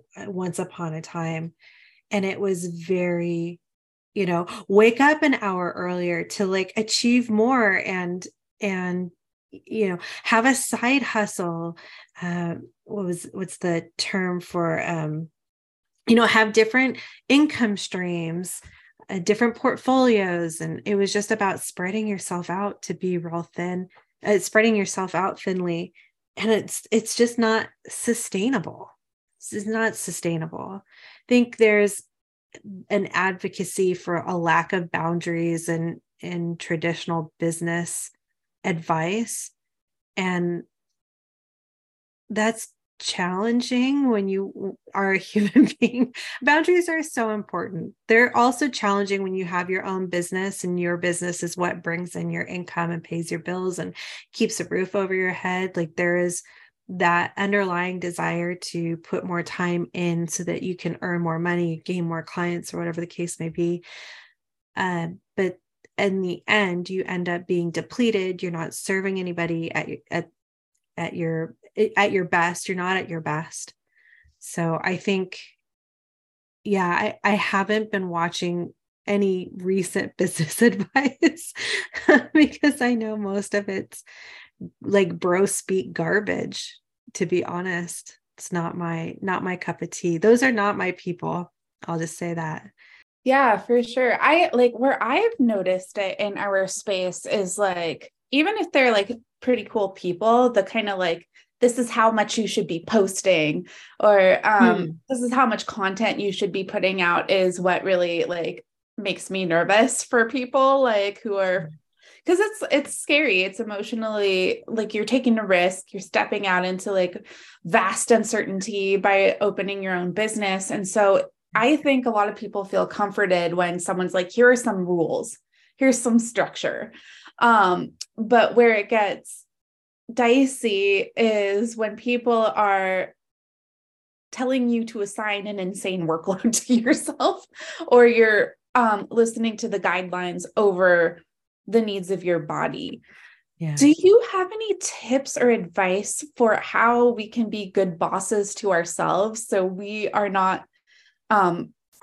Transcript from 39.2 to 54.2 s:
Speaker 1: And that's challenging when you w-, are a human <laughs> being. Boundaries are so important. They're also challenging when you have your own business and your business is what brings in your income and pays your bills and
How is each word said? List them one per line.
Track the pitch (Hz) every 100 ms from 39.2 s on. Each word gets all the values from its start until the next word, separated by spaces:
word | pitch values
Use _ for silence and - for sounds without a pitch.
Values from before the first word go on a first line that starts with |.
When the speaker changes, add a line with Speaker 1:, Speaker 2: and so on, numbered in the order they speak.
| 233 - - _ _ _ _ _ _ -
Speaker 1:
And | 185 180 175 170 - _ _ _ _ _ _ _ _ _ _ _ _ _ _ _ -
that's | 208 220 220 - _ _ -
challenging | - - 180 180 226 240 247 247 262 285 262
when | 214 190
you | 190 196
w-, | - 196 - -
are | 196 196
a | 190
human | - 214 208 262 254 -
<laughs> |
being. | 233 247 - - - -
Boundaries | 262 302 330 359 339
are | 320
so | 302 254 220
important. | 214 - 175 175 180 240 - -
They're | 226 240 240
also | 240 254 285
challenging | - 208 202 196 196
when | 190
you | 185 175
have | 175 180
your | 185
own | 196 190 185
business | 175 175 185 196 196
and | 180 180
your | 175 175
business | 175 175 175 175
is | 170 180
what | 180 170
brings | 170 165 180 170
in | 170
your | 170
income | - 180 175 - 170
and | 170
pays | - 170 165
your | 170
bills | 180 185 185 175
and | 180 - - -